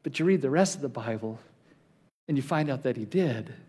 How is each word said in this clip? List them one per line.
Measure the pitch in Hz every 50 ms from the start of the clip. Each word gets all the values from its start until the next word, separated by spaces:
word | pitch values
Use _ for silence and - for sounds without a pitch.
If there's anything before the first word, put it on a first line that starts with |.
But | _ 151 135
you | - 156
read | 185 190 170
the | 139 131
rest | 139 170 190 190 -
of | -
the | 139 131
Bible, | - 120 110 117 113 110 113 110 110 - - _ _ _ _ _ _ _ _ _ _ _ _ _ _ _ _
and | - 151
you | 139
find | 131 - 170 151 151 147
out | 135 131 -
that | 139 120
he | 123 110
did. | 101 - 190 185 147 113 110 - - - - -